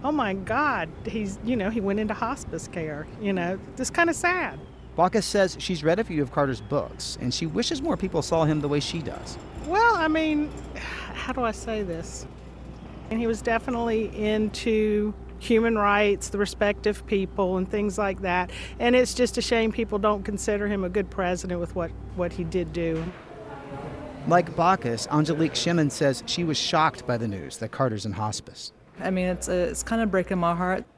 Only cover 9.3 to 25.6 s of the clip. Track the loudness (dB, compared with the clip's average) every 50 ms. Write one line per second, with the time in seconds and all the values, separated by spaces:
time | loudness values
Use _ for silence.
9.3 | -12 -12 -14 -14 -12 -10 -6 0 2 4 6 6 6 4 4 2 2 2 2 2
10.3 | 2 2 0 -2 -4 -10 -12 -12 -12 -10 -10 -10 -10 -10 -10 -10 -10 -8 -6 -6
11.3 | -2 -2 0 -2 -2 -4 -6 -4 -4 -4 -2 -4 -4 -6 -8 -10 -12 -12 -14 -14
12.3 | -16 -16 -16 -16 -16 -16 -16 -16 -14 -14 -14 -14 -14 -14 -8 -4 -2 0 2 0
13.3 | 0 0 2 2 2 2 2 0 -2 0 0 2 2 2 0 0 -2 0 2 2
14.3 | 4 4 2 0 -2 -2 2 2 4 4 4 4 4 2 2 0 -2 -6 -12 -14
15.3 | -14 -12 2 4 6 6 6 6 4 4 4 6 6 6 6 4 4 0 -2 -6
16.3 | -2 -2 -2 -2 0 0 2 2 2 2 0 0 0 0 -2 0 0 0 0 0
17.3 | 0 0 0 2 2 0 -2 0 -2 0 0 0 0 0 0 0 -2 -2 0 2
18.3 | 2 2 0 0 -6 -10 -12 -12 -6 0 4 6 6 6 6 4 4 2 2 2
19.3 | 2 -2 0 2 2 4 4 2 2 0 -2 0 0 2 4 4 2 2 -2 -4
20.3 | -4 -2 0 0 0 0 0 0 0 0 -2 0 0 -2 -2 -2 -2 -2 0 0
21.3 | 0 -2 -2 -4 -4 -4 -4 -4 -4 -4 -4 -4 -6 -10 -12 -10 -4 -2 -2 -2
22.3 | -2 -4 -6 -2 -2 -2 -2 -2 -2 -2 -2 0 0 -2 -4 -6 -8 -12 -16 -16
23.3 | -16 -16 -14 -14 -14 -14 -12 -12 -12 -10 -10 -10 -10 -10 -12 -12 -12 -6 2 4
24.3 | 6 6 4 4 0 2 4 4 4 2 0 -2 -2 -2 -4 0 2 2 4 4
25.3 | 2 2 2 0 0 0